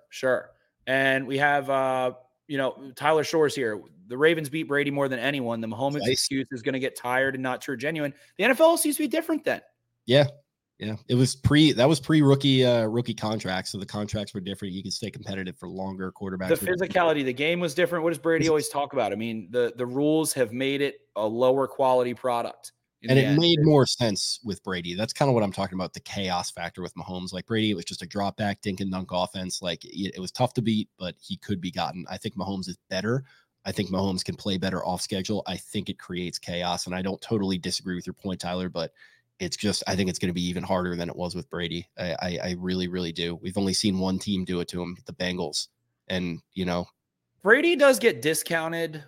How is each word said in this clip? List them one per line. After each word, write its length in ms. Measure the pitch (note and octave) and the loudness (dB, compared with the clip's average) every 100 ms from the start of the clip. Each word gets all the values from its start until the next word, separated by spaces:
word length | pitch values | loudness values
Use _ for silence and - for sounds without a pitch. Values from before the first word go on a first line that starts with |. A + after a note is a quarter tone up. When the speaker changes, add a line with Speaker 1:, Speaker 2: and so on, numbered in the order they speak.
| _ | _
Speaker 1:
sure. 420 | - C3 B2 - _ _ _ - | -4 0 0 -2 _ _ _ -2
And 380 | C3+ C3+ C3+ C3 | 2 2 2 0
we 120 | C#3 | 2
have, 320 | D3 C#3+ C3+ | 2 2 2
uh, 440 | C3+ C3 C3 B2+ B2 _ _ - | 0 2 0 0 -4 _ _ -8
you 100 | C#3+ | -2
know, 340 | C3 - C3+ B2+ | -2 -4 -14 -2
Tyler 280 | D3 D#3+ | 2 4
Shore's 300 | C#3 E3 D3 | 4 4 2
here. 260 | C#3 A#2 G#2 - - F#2+ | 2 -2 -4 -8 -20 -10
"The 100 | B2+ | 2
Ravens 320 | D#3 D#3+ C#3+ | 4 4 -2
beat 140 | D#3 | -4
Brady 260 | D#3 C#3+ C#3+ | -2 0 0
more 180 | C#3+ C#3 | 0 0
than 120 | B2+ | 0
anyone. 420 | C3 C#3+ A#2 A#2 | -2 -2 -2 -2
The 60 | A2+ | -4
Mahomes 320 | B2 C#3 C#3+ | -2 -2 -2
Speaker 2:
Nice. 80 | A#2+ | 0
Speaker 1:
excuse 400 | C3+ - C3+ C3 | 0 0 -2 -4
is 120 | B2+ | -6
gonna 160 | B2+ C3 | -4 -2
get 160 | C3 - | -2 -4
tired 400 | A#2+ B2+ C3+ C3 | 0 2 2 0
and 80 | |
not 180 | C3 B2 | -4 -4
true 140 | - B2+ | -6 -4
or 20 | |
genuine." 340 | C#3+ D#3+ C#3+ - - - | -4 -2 -4 -6 -12 0
The 60 | |
N 60 | G#3+ | 2
F 100 | B3+ | 6
L 160 | D#4+ E4 | 6 6
seems 200 | D4+ C#4+ | 2 0
to 80 | |
be 40 | D4+ | 0
different 360 | D#4 D#4+ D#4 | -2 -2 -2
then. 180 | - B2 - _ _ _ - | -2 -4 -6 _ _ _ 2
Speaker 2:
Yeah. 180 | C3+ C#3 - _ _ _ - | 4 4 0 _ _ _ -10
Yeah. 160 | G#2+ G#2+ - | -8 -8 0
It 80 | B2 | 2
was 200 | C3 - | 2 2
pre, 380 | - D3 D#3 | 4 8 8
that 140 | G#2+ C3+ | 8 6
was 120 | E3 | 4
pre-rookie, 640 | - D#3 C#3 C3+ C#3 C3 B2+ | 4 6 8 6 6 6 6
uh, 200 | A#2+ A2 | 6 4
rookie 280 | A#2 A#2+ | 0 -2
contracts. 560 | A2 A2 A2 F#2+ F#2 - | -2 -2 -2 -2 -4 -4
So 60 | G2 | -8
the 80 | G2 | -6
contracts 480 | G#2 G#2 A2 G2+ | -6 -4 -4 -6
were 60 | G2+ | -8
different. 340 | F#2 F#2+ G2+ | -8 -8 -8
You 80 | F#2 | -8
can 100 | F#2+ | -6
stay 200 | - G#2 | -6 -8
competitive 460 | A2+ G#2+ F#2+ F2+ - | -10 -8 -8 -8 -10
for 120 | F2+ | -10
longer. 420 | F#2 F#2+ F#2+ F#2 | -8 -8 -6 -8
Quarterbacks 360 | - G2 F#2 F#2 | -8 -8 -4 0
Speaker 1:
The 60 | |
Speaker 2:
were 240 | D#3+ F3+ F3+ | 0 0 -2
different. 40 | |
Speaker 1:
physicality, 420 | F#3 F#3 E3+ D3+ | 0 2 4 2
the 100 | C3 | 0
game 260 | B2 D3+ F3 | 0 0 0
was 160 | F3 C#3+ | -2 0
different. 280 | F3 E3+ | 0 2
What 80 | E3 | 0
does 60 | D3+ | 0
Brady 280 | E3 D#3+ D#3+ | 2 2 4
Speaker 2:
It's 40 | |
Speaker 1:
always 200 | D3+ C#3+ | 2 0
talk 240 | C#3+ C#3 | -4 -2
about? 180 | C3+ G#2 | 0 0
I 40 | G2+ | 0
mean, 340 | A2+ A2+ F2 | -4 -6 -4
the, 220 | B2 A#2+ B2 | 0 0 0
the 100 | B2 | -4
rules 480 | C3 D3 D#3 D#3 | 0 2 4 2
have 200 | C#3 A2+ | 0 0
made 280 | A#2+ C3+ C#3 | 0 0 0
it 200 | C#3 - _ G2+ | 0 -4 _ -4
a 100 | G#2+ | -2
lower 400 | A2+ B2+ C3+ C3 | 4 4 4 2
quality 460 | - C3 B2+ B2 | 2 4 4 2
product 580 | A#2 B2+ A#2 A#2 - - _ _ _ | -2 -2 -2 -4 -10 -18 _ _ _
in 80 | A#2 | 4
Speaker 2:
And 80 | C3+ | 6
Speaker 1:
the 40 | |
Speaker 2:
it 40 | C3+ | 6
Speaker 1:
end. 120 | D3 | 6
Speaker 2:
made 180 | E3+ E3 | 6 6
more 240 | D#3 D3 A#2+ | 8 8 6
sense 540 | - A#2+ G2 - - | 4 0 0 -4 -6
with 200 | G#2+ F#2 | -6 -8
Brady. 320 | - F2+ F2 F2+ | -6 -6 -4 -4
That's 180 | F#2 | -4
kinda 200 | - C#3+ | 0 4
what 100 | A#2+ | 4
I'm 80 | G2+ | 2
talking 240 | F#2 F#2 F#2 | -2 -4 -4
about, 180 | F2+ | -6
the 60 | - | -8
chaos 500 | - G2+ F#2+ F2 - | -10 -6 -2 -2 -4
factor 320 | - E2+ - | -8 -10 -8
with 120 | F2 F2 | -12 -10
Mahomes. 380 | E2+ F#2 F#2 | -10 -8 -8
Like, 120 | F#2 - | -8 -4
Brady, 260 | A2+ G#2+ | 0 2
it 40 | F#2 | 0
was 100 | - | -4
just 160 | F#2 | -12
a 60 | F2 | -8
drop 300 | G#2 G2+ - | -4 -4 -2
back, 240 | G#2 G2 | -2 -2
dink 180 | G#2+ F#2 | -4 -4
and 100 | G2 | -4
dunk 200 | F#2 F#2 | -4 -4
offense. 500 | F2+ F2+ F#2+ F#2 - | -2 -2 -2 -6 -6
Like, 220 | F2+ E2+ | -6 -6
it, 320 | - - G2 - | -8 -6 -6 -6
it 40 | |
was 120 | F2+ | -8
tough 220 | - B2 | -2 -2
to 80 | - | 0
beat, 280 | A2+ G#2+ - - | 0 0 -2 -8
but 160 | F2+ - | -10 -10
he 160 | - G2 | -12 -12
could 220 | - F#2+ | -6 -6
be 100 | F2+ | -6
gotten. 340 | F2+ E2 F2 - | -6 -6 -6 -12
I 80 | F#2 | -10
think 180 | G#2+ F#2+ | -8 -8
Mahomes 340 | F#2 G2 F#2 | -6 -6 -6
is 80 | F2+ - | -12 -8
better. 360 | F#2 G#2 C3 C3+ _ _ _ - | -4 0 -2 -4 _ _ _ -8
I 80 | |
think 160 | F#2+ F#2 | -4 -2
Mahomes 340 | F#2 G2 F#2 | 0 0 -2
can 120 | - F2+ | -4 -6
play 220 | G#2 F#2+ | -4 -2
better 280 | F#2+ F2+ - | -2 -2 -4
off 160 | F#2 | -4
schedule. 420 | - G2 F#2 G#2 - | -4 -6 -4 -4 -4
I 120 | F#2 | -8
think 320 | - G#2+ F#2 | -8 -8 -8
it 100 | F#2+ | -10
creates 400 | - F2+ F2+ - | -8 -8 -6 -8
chaos. 460 | - F2 F2 F2 - | -8 -4 -4 -4 -4
And 100 | F2+ | -6
I 60 | |
don't 200 | F#2+ F#2+ | -4 -6
totally 360 | - A2+ F#2+ F#2 | -4 -2 0 -2
disagree 380 | F2+ - F#2 F2+ | -4 -6 -6 -8
with 120 | F#2 | -8
your 60 | |
point, 260 | - G2 F2+ | -10 -8 -6
Tyler, 300 | F2 F2+ F#2 | -6 -4 -4
but 240 | E2+ D#2 _ - _ _ - | -4 -6 _ -20 _ _ -10
it's 180 | F3+ - | -8 -4
just, 280 | G2+ - - | -2 -2 -2
I 80 | - | 0
think 140 | - | 0
it's 100 | - | 0
gonna 140 | F#2 | -2
be 140 | F2 F2 | -2 -2
even 160 | F2+ | -4
harder 340 | F#2 F#2+ F2+ F2 | -2 0 0 -4
than 100 | E2+ | -6
it 80 | - | -6
was 200 | F2 F2 | -6 -6
with 140 | - | -8
Brady. 380 | E2+ E2+ E2+ - - | -6 -4 -6 -10 -8
I, 180 | F2+ - | -6 -4
I, 180 | F2+ F2 | -4 -4
I 120 | F#2 F2+ | -4 -4
really, 320 | F#2 F#2 F2+ | -2 -2 -2
really 240 | F2+ E2+ | -4 -4
do. 260 | E2 E2+ E2+ | -4 -4 -6
We've 160 | F#2 G2 | -6 -2
only 140 | G2 | 0
seen 280 | F2+ G#2+ F#2 | 0 0 2
one 200 | F#2+ F#2+ | 0 -2
team 240 | - F#2+ | -2 -2
do 160 | F#2 F2+ | -2 -4
it 80 | E2+ | -4
to 120 | F2+ | -6
him, 160 | F2 F2+ - | -8 -10 -12
the 80 | |
Bengals. 540 | E2+ F2+ F2+ D#2+ - - _ _ _ - | -6 -4 -2 -4 -4 -8 _ _ _ -6
And, 320 | F#2 F2+ E2 _ | -4 -4 -6 _
you 120 | F#2 F2+ | -4 -2
know. 220 | F2 F2+ _ _ _ _ _ | -2 -4 _ _ _ _ _
Speaker 1:
Brady 340 | F#3+ B3+ E4+ D4 | 4 6 6 6
does 220 | C#4+ A#3 | 6 6
get 220 | A3+ C#3 | 2 2
discounted 800 | D3 D#3 - E3+ D#3+ E3 E3 D#3 | 0 -2 -2 -2 -2 -4 -4 -8